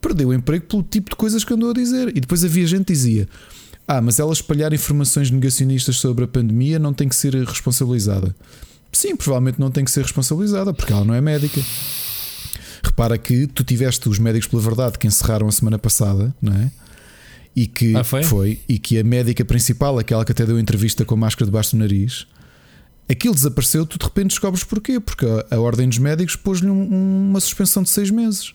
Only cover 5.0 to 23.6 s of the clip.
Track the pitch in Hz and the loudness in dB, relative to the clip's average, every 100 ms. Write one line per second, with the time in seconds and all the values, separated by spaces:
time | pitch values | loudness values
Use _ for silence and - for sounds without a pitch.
5 | 139 - 139 131 131 127 131 131 127 127 | 0 0 2 2 2 0 0 0 0 0
6 | 135 120 123 131 117 113 131 160 151 139 | 0 0 0 0 2 2 2 0 0 0
7 | 139 - 143 131 127 - - 123 127 123 | 0 0 0 0 -2 -4 -2 0 0 0
8 | 104 98 95 95 - - - - _ - | 0 0 -2 -4 -12 -20 -20 -20 _ -4
9 | 403 339 - 127 131 127 135 131 139 - | -2 -2 0 0 0 0 0 0 0 0
10 | 131 - 131 156 208 202 190 175 - 208 | -2 -2 -2 0 0 0 -2 -2 0 0
11 | 104 117 147 151 147 151 127 - - - | 2 2 2 0 0 -2 -4 -8 -10 -10
12 | - - - - - - - - - - | -10 -10 -12 -14 -14 -14 -16 -6 0 2
13 | 117 117 - 123 143 - 127 123 131 120 | 2 0 0 0 0 -2 -2 0 0 0
14 | - 101 113 113 110 117 110 113 127 - | -2 2 2 0 0 0 0 0 -2 0
15 | 113 101 - 110 107 104 113 107 113 - | 0 2 0 0 2 2 0 0 0 0
16 | 101 98 110 139 113 98 117 - - - | 2 2 0 0 0 2 0 -4 -20 -20
17 | - - - - - - 117 - 117 110 | -20 -20 -20 -20 -8 -2 -2 2 2 2
18 | 120 131 160 107 98 110 - 104 - 113 | 0 0 2 2 2 -2 -2 -2 0 2
19 | 110 123 120 117 120 123 - 120 143 131 | 2 2 0 0 2 2 2 0 2 0
20 | 113 113 110 120 113 117 110 104 110 - | 0 0 0 0 2 2 2 2 0 0
21 | 110 110 110 - 107 104 107 113 107 101 | 0 2 0 0 0 2 2 0 2 2
22 | 101 - - - - - - - - _ | 0 -4 -14 -20 -20 -20 -20 -20 -20 _
23 | - 127 240 175 143 131 | -6 -2 0 2 0 0